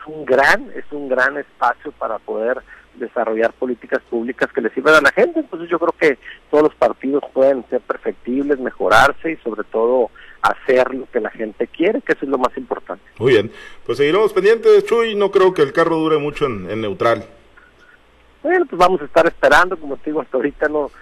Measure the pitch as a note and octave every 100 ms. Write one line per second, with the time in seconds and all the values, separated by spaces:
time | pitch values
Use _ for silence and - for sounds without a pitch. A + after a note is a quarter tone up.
0 | - D#3 D3 C3 C#3+ G3 C4+ - - D3
1 | C#3+ B2+ C3 C#3+ - - B2 - D3+ -
2 | A#2 G#2+ - G#2+ A2+ B2+ - - _ -
3 | A#2+ - A2+ A2 A2+ - C3 A#2 - B2
4 | - A#2+ A#2 - B2+ - A2+ - C#3 D#3
5 | C#3 F3 B3+ E4 D4 E3 E3 E3+ E3 -
6 | D#3+ B2+ - - - D3 D3+ - A#2 -
7 | C3 C#3 - - C3+ C3+ A2+ B2 - -
8 | - G2+ - C3 C#3+ C#3 B2 - F#2 G#2+
9 | C3+ - E3 D#3+ A#2+ G#2+ G#2 A2 A#2 B2+
10 | A2+ - - - - - - B2+ B2 C3
11 | - A#2+ G#2 - A2 G2+ A#2+ - E3+ B3
12 | - D#3+ C#3 C3+ B2+ - B2+ - - F2+
13 | _ - A#2 A2+ G2 - - - - A#2+
14 | C#3+ F3+ G#3+ - F#3+ A3+ A3 G#3 G3+ A#3
15 | A3+ G3+ G3+ G3 F#3+ F3+ C#3 E3+ E3 D#3+
16 | D#3 D#3 D3 C#3+ C#3+ G#2+ F2+ A2 G#2+ F#2
17 | A#2 A2 - - _ - _ _ _ _
18 | _ _ _ _ D4 F4+ D#4+ E3+ F3+ F#3
19 | D3 - E3+ - C3+ D3 F3+ F3+ D3+ C3+
20 | - D3+ C3 C3 C#3+ C3 D3+ D3+ C#3 -